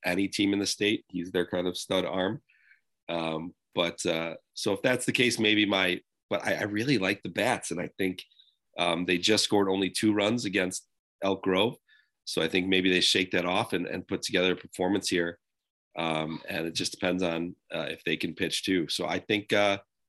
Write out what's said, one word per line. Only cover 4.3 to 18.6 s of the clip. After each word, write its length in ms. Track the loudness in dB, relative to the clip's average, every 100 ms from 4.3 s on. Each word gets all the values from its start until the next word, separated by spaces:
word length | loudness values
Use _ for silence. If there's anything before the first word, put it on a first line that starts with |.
| -8 _
so 200 | -6 -2
if 80 | 0
that's 240 | 0 0 0
the 60 |
case, 260 | 2 2 4
maybe 260 | 4 4 4
my, 360 | 2 2 0 -6 _ _
but 140 | -2 0
I, 100 | -2
I 80 |
really 340 | -2 -2 2 2
like 240 | 2 -2
the 80 | -4
bats, 420 | -2 0 0 -2
and 80 | -6
I 100 | -6 -4
think, 260 | -4 -4 -12 _ _ _ _ -2
um, 260 | 0 0 2
they 120 | 2
just 240 | 4 2
scored 260 | 4 4 4
only 200 | 2 0
two 240 | 2 2
runs 320 | 4 2 0 0
against 420 | 0 0 -4 -12 _ _ _
Elk 220 | -2 0
Grove. 340 | 2 4 2 0 _ _ _ _ -6
So 160 | -2
I 60 | 0
think 200 | 0 2
maybe 240 | 4 4
they 100 | 4
shake 300 | 4 2 2
that 140 | 0 0
off 280 | 0 0
and, 120 | -2 -4
and 220 | -6 -6
put 160 | -6
together 300 | -2 2 2
a 20 | 0
performance 520 | -6 -4 0 0 0
here. 300 | 0 -2 -6 _ _ _ _ _ -6
Um, 460 | -2 -2 -4 -8 -8
and 160 | -6 -6
it 80 |
just 180 | -4 -6
depends 300 | -2 -2 0
on, 340 | 0 -2 -6 -10 _
uh, 140 | -8 -6
if 140 | -6
they 140 | -4 -2
can 160 | -2
pitch 300 | -4 -4 -2